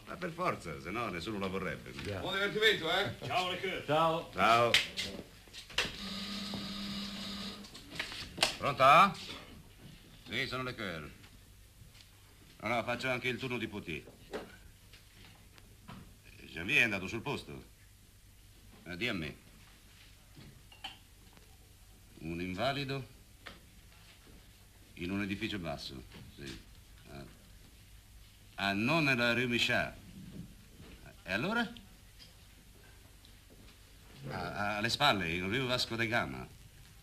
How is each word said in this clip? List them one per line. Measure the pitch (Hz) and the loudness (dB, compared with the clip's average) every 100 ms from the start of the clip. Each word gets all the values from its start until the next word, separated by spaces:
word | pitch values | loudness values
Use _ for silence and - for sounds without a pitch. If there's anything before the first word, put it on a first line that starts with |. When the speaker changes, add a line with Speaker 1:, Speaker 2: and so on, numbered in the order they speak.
Speaker 1:
Ma | - - | -6 -8
per | 175 | -6
forza, | 160 180 104 - 71 | -2 -2 -2 -6 -8
se | 71 | -6
no | 107 113 | -4 -4
nessuno | 87 87 104 | -4 -4 -4
la | 95 | -2
vorrebbe. | 92 90 67 57 65 87 98 | -2 -4 -6 -8 -8 -6 -4
Speaker 2:
Buon | 175 | -2
divertimento, | 190 202 175 220 196 160 | 0 0 4 6 6 2
eh? | 180 202 - - | 2 0 -2 0
Speaker 3:
Ciao, | 170 180 | 2 2
Lecoeur. | 180 381 - - | 0 -2 -2 4
Speaker 4:
Ciao. | 151 165 160 - | 6 6 4 -2
Speaker 1:
Ciao. | - 101 117 120 110 - - - - - - - - - - - - - - - - - - - - - - - - - - - - - - - - - - - - - - | 4 6 8 8 6 2 -4 -6 -6 -12 -16 -18 -16 -8 -4 -4 -4 -8 -6 -6 -6 -6 -6 -6 -6 -6 -6 -6 -8 -8 -8 -8 -10 -14 -16 -12 -8 -8 -8 -10 0 0 2
Pronto? | 127 139 131 156 196 - - - - - - - - - - - - | 0 8 12 12 10 6 -8 -12 -14 -18 -20 -18 -18 -18 -20 -18 -6
Sì, | 110 131 | -2 -2
sono | 127 | -2
Lecoeur. | 127 120 104 82 73 - - - - - - - - - - - - - - - | -4 -4 -6 -6 -8 -14 -20 -20 -20 -20 -20 -20 -20 -20 -20 -20 -20 -20 -20 -6
No, | 107 | -2
no, | 120 | 0
faccio | 101 120 131 | 0 -2 0
anche | 123 123 | 0 0
il | 117 | -2
turno | 131 123 | -2 -2
di | 110 | -4
Potier. | 101 82 76 - - - - - - - - - - - - - - - - - - - - - - - - - | -6 -6 -8 -10 -18 -10 -10 -10 -16 -20 -20 -20 -20 -20 -20 -20 -20 -20 -20 -20 -20 -18 -18 -18 -20 -20 -18 -12
Janvier | 80 90 147 | -6 2 4
è | |
andato | 120 101 90 | 4 2 -4
sul | 110 | -4
posto? | 120 113 - 69 - - - - - - - - - - - - | -4 -4 -6 -14 -16 -20 -20 -20 -20 -20 -20 -20 -20 -20 -20 -18
Eh, | - 82 | -12 -4
di | 117 | -2
a | |
me. | 101 76 - - - - - - - - - - - - - - - - - - - - - - - - - - - - - | 0 -4 -8 -16 -20 -20 -20 -20 -20 -20 -20 -20 -20 -18 -20 -20 -16 -16 -16 -20 -20 -20 -20 -20 -20 -20 -20 -20 -20 -20 -12
Un | 80 85 | -8 -6
invalido | 90 92 123 139 135 139 123 - - - - - - - - - - - - - - - - - - - | -4 0 0 0 -2 -4 -6 -14 -20 -18 -16 -16 -20 -20 -20 -20 -20 -20 -20 -20 -20 -20 -20 -20 -18 -8
in | 87 | -4
un | 98 | -2
edificio | 101 98 107 101 | -2 -2 -4 -4
basso, | 82 73 - 67 - - - - | -4 -6 -8 -10 -14 -16 -16 -14
sì. | 69 - - - - - - | -12 -12 -14 -20 -20 -20 -16
Ah. | 69 - - - - - - - - - - - - - | -14 -16 -18 -20 -20 -20 -20 -20 -20 -20 -20 -20 -20 -14
Ah, | - 98 | -2 2
non | 98 117 160 | 4 4 6
nella | 143 127 120 | 6 6 6
Rue | 117 123 | 4 4
Michard. | 117 - 113 73 - - - - - - - - - - - - - | 4 4 4 2 -4 -16 -14 -14 -12 -14 -16 -20 -18 -18 -18 -18 -12
E | - | -4
allora? | 95 160 226 233 - - - - - - - - - - - - - - - - - - - - - - - - - 139 | 0 2 0 0 -4 -18 -20 -20 -20 -20 -20 -20 -20 -20 -20 -20 -20 -20 -20 -20 -20 -20 -20 -20 -20 -20 -20 -20 -12 -8
Ah, | 95 87 87 104 104 | -6 -4 -2 -2 0
alle | 113 | 2
spalle, | - 143 107 85 | 4 6 6 4
in | 85 92 | 0 0
Rue | 123 | 0
Vasco | 127 123 - 113 | 2 0 0 0
da | |
Gama. | 113 117 78 65 64 - - - - - | 2 2 0 -4 -10 -14 -20 -20 -20 -20